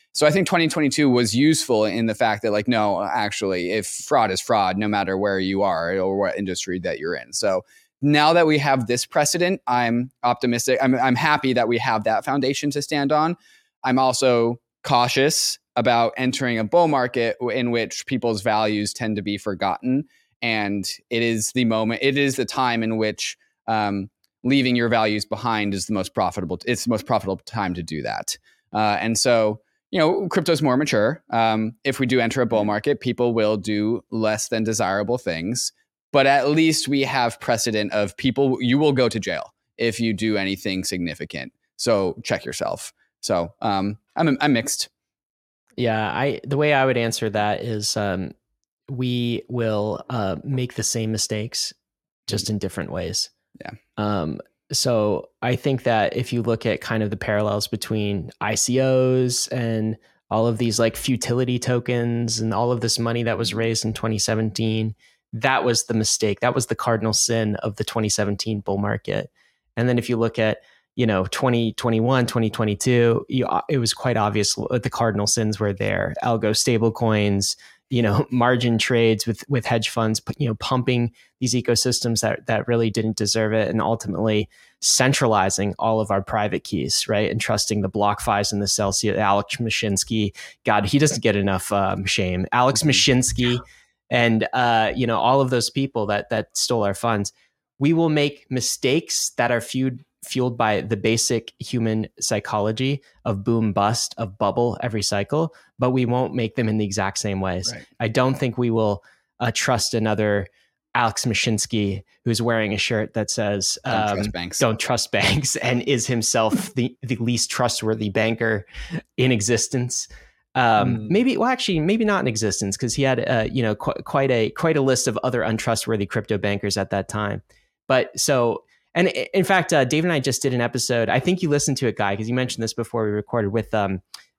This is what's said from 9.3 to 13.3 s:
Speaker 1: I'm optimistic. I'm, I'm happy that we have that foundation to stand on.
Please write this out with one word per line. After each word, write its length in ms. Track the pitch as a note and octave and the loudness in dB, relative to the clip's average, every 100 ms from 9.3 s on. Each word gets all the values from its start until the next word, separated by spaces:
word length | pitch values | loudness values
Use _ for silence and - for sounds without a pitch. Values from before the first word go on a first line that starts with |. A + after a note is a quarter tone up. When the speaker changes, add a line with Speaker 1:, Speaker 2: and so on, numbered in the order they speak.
| E3+ F3 F#3+ - | 2 0 -2 0
Speaker 1:
I'm 420 | B2 A#2 A#2 B2+ - | 0 2 0 -2 -2
optimistic. 560 | B2 B2 B2 A#2 - B2+ | -2 0 0 0 0 2
I'm, 120 | C3 B2+ | 2 4
I'm 180 | C3 | 2
happy 400 | B2+ D#3+ D3+ C3 | 2 2 2 2
that 140 | B2 A2+ | 2 2
we 100 | A#2+ | 0
have 260 | B2 A2 | 0 0
that 200 | G#2+ A2 | 0 0
foundation 460 | - C#3 C3+ C#3 D3 | 0 0 0 0 -2
to 100 | C#3+ | -4
stand 300 | C#3 D3+ C#3+ | -4 -2 0
on. 240 | D3+ D#3 | 2 2